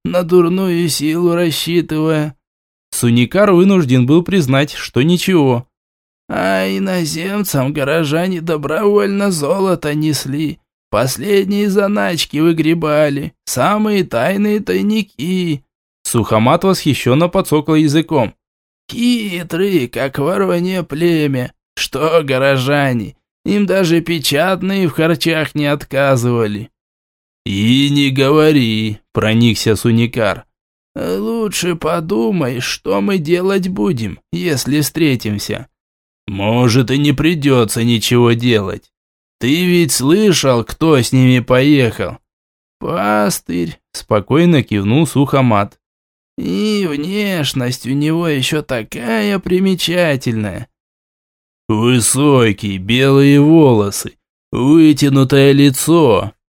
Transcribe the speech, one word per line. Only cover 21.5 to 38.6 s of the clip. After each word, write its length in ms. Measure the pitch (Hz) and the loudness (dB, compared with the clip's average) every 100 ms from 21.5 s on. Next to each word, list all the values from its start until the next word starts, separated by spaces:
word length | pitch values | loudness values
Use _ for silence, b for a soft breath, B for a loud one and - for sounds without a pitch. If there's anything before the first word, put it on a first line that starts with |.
| _ _ - | _ _ -10
Что 460 | - 135 156 165 | -8 -2 0 0
горожане, 960 | 143 131 135 135 127 147 139 120 98 - _ _ | 0 0 0 0 0 0 0 -2 -6 -14 _ _
им 220 | - 202 202 | -4 -2 0
даже 340 | 190 180 165 | 0 2 0
печатные 840 | 165 170 - 139 180 190 185 196 180 | 0 -4 -2 0 0 -2 -2 -2 -2
в 40 | |
харчах 640 | 135 160 165 170 160 151 | 0 0 0 0 -2 -4
не 120 | 151 147 | -4 -2
отказывали». 1040 | 147 - 135 139 131 120 120 110 101 117 _ _ _ _ _ _ _ - | -2 -4 -2 2 2 0 0 -2 -4 -10 _ _ _ _ _ _ _ -8
«И 400 | 98 110 131 143 | -2 2 2 2
не 220 | 143 139 | 2 0
говори», 880 | 131 135 156 156 147 117 110 110 104 _ | 2 2 4 4 4 2 0 -4 -6 _
проникся 600 | - 107 110 117 101 - | -2 0 4 2 2 0
Суникар. 720 | 104 123 113 117 120 107 85 - _ _ _ _ | 0 2 2 0 -2 -4 -4 -12 _ _ _ _
«Лучше 840 | - - 190 214 233 214 - 175 165 | -10 -8 -6 -4 -4 -4 -4 -4 -4
подумай, 840 | 156 170 160 208 226 190 131 127 | -4 -4 -2 -2 0 -2 -2 -4
что 400 | - - - 196 | -8 -8 -4 -2
мы 160 | 202 196 | 0 -2
делать 520 | 147 175 185 196 180 | 0 0 0 -2 -2
будем, 520 | 190 208 135 107 - _ | -4 -2 -2 -6 -10 _
если 500 | 175 180 139 - 147 | -6 -4 -4 -2 -2
встретимся». 880 | 143 - 160 127 107 104 - - 127 _ _ _ _ _ - | -2 0 0 0 -4 -6 -6 -10 -12 _ _ _ _ _ -10
«Может, 640 | 98 101 120 123 117 117 | -4 0 2 2 2 0
и 80 | 135 | 0
не 140 | 147 | 0
придётся 720 | 135 160 170 143 131 110 - | 2 0 0 2 2 0 0
ничего 480 | 117 117 - 120 120 | 0 0 0 2 2
делать. 600 | 117 123 113 | 2 2 0